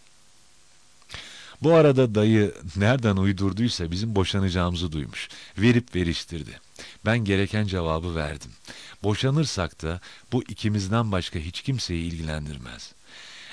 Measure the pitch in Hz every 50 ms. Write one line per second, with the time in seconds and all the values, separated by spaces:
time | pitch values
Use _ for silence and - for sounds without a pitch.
0 | - - _ _ - - _ - - _ _ - - _ _ - - - - _
1 | - - - - - - - - - - - - - 151 170 165 151 147 135 131
2 | 131 117 107 107 107 110 110 110 104 92 - - 78 87 - 98 101 110 131 135
3 | 117 110 98 95 95 101 101 92 98 98 92 101 120 120 - - 87 80 87 92
4 | 110 117 107 98 92 - - 101 98 95 85 92 87 87 87 82 90 82 78 78
5 | 67 55 - - - - - - - - - - 101 120 117 117 117 - - 90
6 | 90 85 82 - - - 85 80 71 52 - - - _ _ - - - - -
7 | - 107 113 123 110 98 98 95 101 95 - 107 107 98 92 92 82 80 80 80
8 | 85 90 82 82 76 73 76 69 67 64 52 - - - - - - - - -
9 | - 101 107 - - 131 139 160 156 123 - 98 85 78 - - - 78 87 90
10 | - - - - - - 117 127 - - 104 - - 110 104 104 98 95 107 117
11 | 120 107 98 90 87 - - 87 78 87 - - - - 135 113 - - 90 82
12 | 82 85 85 80 80 78 78 76 73 73 76 67 62 60 60 58 - - - -
13 | - - - - - - - - - -